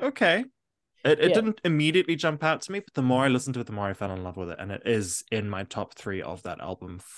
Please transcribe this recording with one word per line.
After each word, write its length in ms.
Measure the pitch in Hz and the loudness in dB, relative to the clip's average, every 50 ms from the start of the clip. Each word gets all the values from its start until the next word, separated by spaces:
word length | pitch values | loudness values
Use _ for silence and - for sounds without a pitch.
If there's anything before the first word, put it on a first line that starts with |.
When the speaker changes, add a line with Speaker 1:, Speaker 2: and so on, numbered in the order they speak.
Speaker 1:
o-, 60 | 247 285 | -4 -4
okay." 360 | 269 - 220 170 165 208 262 - _ _ _ _ _ _ _ _ _ _ - | 0 2 4 4 4 2 0 -6 _ _ _ _ _ _ _ _ _ _ 2
It, 140 | 139 151 151 | 4 4 6
it 100 | 151 185 | 6 6
Speaker 2:
Yeah. 40 | 190 | 6
Speaker 1:
didn't 260 | 220 220 220 214 - - | 4 4 2 -2 0 0
immediately 500 | 175 160 151 151 156 160 185 175 165 165 | 2 2 4 4 4 4 4 2 2 0
jump 300 | 147 170 160 156 143 160 | 0 0 0 0 2 0
out 160 | 156 156 - | 0 0 0
to 100 | - - | -4 -6
me, 80 | 190 202 | -8 -8
but 120 | - - - | -8 -6 -2
the 80 | - | 0
more 220 | 131 127 127 127 135 | 2 4 4 4 4
I 40 | 135 | 4
listened 260 | 127 123 - 139 117 | 4 2 0 -4 -6
to 60 | 120 | -6
it, 60 | 117 | -6
the 60 | - | -6
more 140 | 107 101 101 98 | -6 -4 -4 -4
I 60 | 95 | -4
fell 180 | - 101 98 | -4 -4 -6
in 100 | 95 92 | -4 -6
love 140 | 90 90 87 | -8 -8 -8
with 140 | 95 90 87 | -8 -8 -8
it. 80 | 82 - | -8 -10
And 100 | 92 101 | -10 -10
it 120 | 98 - - | -10 -4 -2
is 400 | - 117 107 101 87 - - - _ | 0 0 0 0 -2 -6 -8 -6 _
in 160 | 113 110 104 104 | -4 -2 -2 -4
my 160 | 98 95 98 | -4 -6 -8
top 300 | - - 107 98 - - | -8 -6 -8 -8 -8 -10
three 260 | - - 104 98 92 | -10 -8 -6 -6 -6
of 200 | - 76 92 90 | -6 -8 -10 -10
that 180 | - 90 87 - | -10 -10 -10 -10
album 400 | - 90 92 - 90 87 87 90 - - - | -8 -10 -10 -10 -10 -12 -14 -14 -16 -18 -20